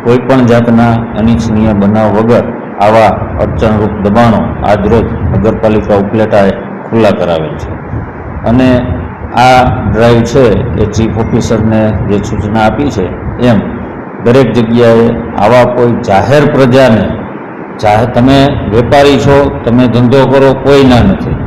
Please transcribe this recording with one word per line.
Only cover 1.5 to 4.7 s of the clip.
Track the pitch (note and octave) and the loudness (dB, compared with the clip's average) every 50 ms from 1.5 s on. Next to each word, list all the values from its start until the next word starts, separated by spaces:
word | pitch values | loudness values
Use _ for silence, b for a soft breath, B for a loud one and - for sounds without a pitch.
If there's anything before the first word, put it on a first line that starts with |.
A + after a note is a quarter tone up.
| A2 G#2+ A2 A2 G#2+ G2+ | 0 0 0 0 0 0
બનાવ | G2 G2 G#2+ A2 A2 G#2+ G2 G#2 | 0 0 2 2 0 0 0 0
વગર | A2 A2+ A#2+ G#2 - - - - - - - - G2+ | 2 2 2 2 0 -2 -8 -10 -12 -14 -4 0 0
આવા | G#2 A2 A2+ A2 G#2 - - - - - - G#2+ | 2 4 4 4 4 2 -2 -6 -8 -4 -4 -4
અડચણરૂપ | G#2+ - - A#2 A2 G#2+ G#2+ G#2+ G#2 - - F#2+ | -4 -2 -2 -2 0 0 0 -2 -2 -4 -2 -2
દબાણો | G2+ G2+ A2+ A#2 A#2+ G#2+ F#2+ E2 - - - - | 0 2 2 2 2 2 0 -2 -4 -6 -4 0
આજરોજ | - | 0